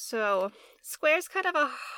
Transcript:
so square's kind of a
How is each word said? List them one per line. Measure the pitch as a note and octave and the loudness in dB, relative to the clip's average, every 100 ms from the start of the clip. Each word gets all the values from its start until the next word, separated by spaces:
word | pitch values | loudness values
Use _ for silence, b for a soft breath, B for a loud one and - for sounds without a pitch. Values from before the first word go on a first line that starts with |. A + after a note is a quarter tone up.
so | - A3+ G#3+ G3 G3 b b b | -6 -2 2 2 0 b b b
square's | - - D#4 D#4+ - | -14 0 2 2 0
kind | F#4+ | -2
of | F#4 | 0
a | F4 C#4+ B B | 2 0 B B